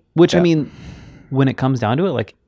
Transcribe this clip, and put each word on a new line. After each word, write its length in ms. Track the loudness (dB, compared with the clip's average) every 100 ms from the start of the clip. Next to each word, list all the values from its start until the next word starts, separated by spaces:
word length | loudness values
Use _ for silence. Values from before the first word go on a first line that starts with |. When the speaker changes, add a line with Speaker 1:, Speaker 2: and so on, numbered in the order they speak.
| _
Speaker 1:
which, 200 | 2 4
I 40 | 4
Speaker 2:
Yeah. 40 |
Speaker 1:
mean, 280 | 2 0 -2 -10 -20 -20 -20 -20 -6
when 180 | 0 0
it 80 | 0
comes 220 | -2 -2
down 160 | -2 -2
to 80 | -2
it, 60 |
like, 220 | -4 -6 -10